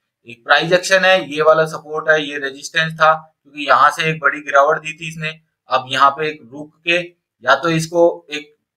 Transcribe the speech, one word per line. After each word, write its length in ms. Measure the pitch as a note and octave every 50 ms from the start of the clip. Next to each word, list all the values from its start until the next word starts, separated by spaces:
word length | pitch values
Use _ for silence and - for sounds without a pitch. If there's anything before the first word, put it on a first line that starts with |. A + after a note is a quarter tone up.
| _ _ _ _ _ A2+
एक 140 | A#2+ _ -
prize 280 | C#3 - D3+ E3 E3
action 320 | F3+ F3+ F3 - F#3+ F#3 F#3
है, 260 | F#3 F#3+ F#3+ D3 C3+
ये 120 | C#3+ D3+
वाला 220 | D3+ D#3 D#3 D#3+ D#3+
support 420 | D#3+ D#3+ C#3+ - D3+ D3+ D#3 D#3 D#3+
है, 140 | D#3 D#3
ये 160 | D3 C#3 D3 C#3+
resistance 540 | C3+ C3+ C3+ C#3+ - - - D#3+ D#3+ D#3+ D#3+
था, 180 | D#3+ D#3+ D#3 D#3+ D#3+ - - _ _
क्योंकि 240 | _ C#3+ - D3 C#3+
यहाँ 240 | C3+ B2+ B2 C#3 D3
से 200 | D3 F3 D#3+ D#3+
एक 80 | D#3 D#3+
बड़ी 200 | D#3 D3+ D3 D3
गिरावट 380 | D3 C#3+ C#3+ C#3 C#3 D3+ D#3+ D#3+
दी 140 | D3+ D#3 D#3
थी 140 | D#3+ E3 D#3+
इसने। 220 | D#3+ E3 D#3 D#3 D#3+ _ _ _ _ _ _ -
अब 180 | - - C3 C3
यहाँ 220 | C3 C3 C3+ C#3
पे 180 | C3+ D#3+ D3+ C#3
एक 120 | - - A#2
रुक 300 | A2+ C3 D3 D3+ D3+ _ _
के, 200 | - E3+ E3+ F3 F3 - _ _ _ _ _ _ A2+
या 100 | - F3
तो 160 | - F3 E3+
इसको 560 | E3 D#3+ D#3+ D#3+ F3 E3+ E3+ E3+ E3+ E3+ - -
एक 240 | D3 D3 - _ _ _ _ _ _